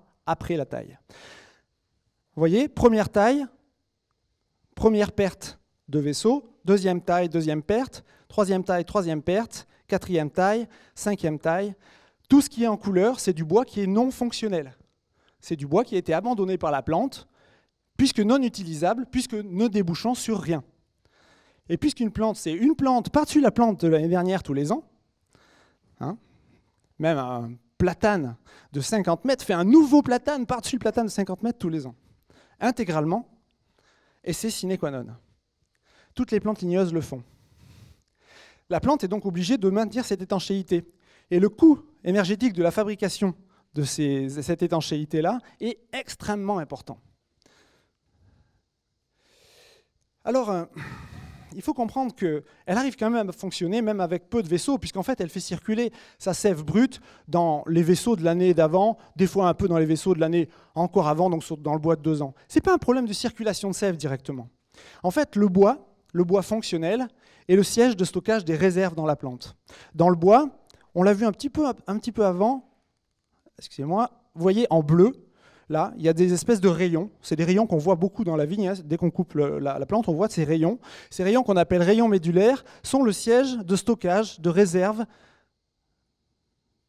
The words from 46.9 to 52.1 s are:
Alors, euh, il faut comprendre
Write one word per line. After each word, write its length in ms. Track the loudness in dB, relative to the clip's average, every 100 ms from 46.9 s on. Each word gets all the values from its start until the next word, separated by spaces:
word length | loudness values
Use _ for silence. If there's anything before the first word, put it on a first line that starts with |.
| -20 _ _ _ _ _ _ _ _ _ _ _ _ _ _ _ _ _ _ _ _ _ _ _ _ _ _ _ _ _ _ _ _
Alors, 260 | -4 -2 0
euh, 140 | -4 -6 -12 -16 -16 -20 -20 -20 -20 -20
il 80 | -14
faut 120 | -8
comprendre 380 | -6 -4 -4 -6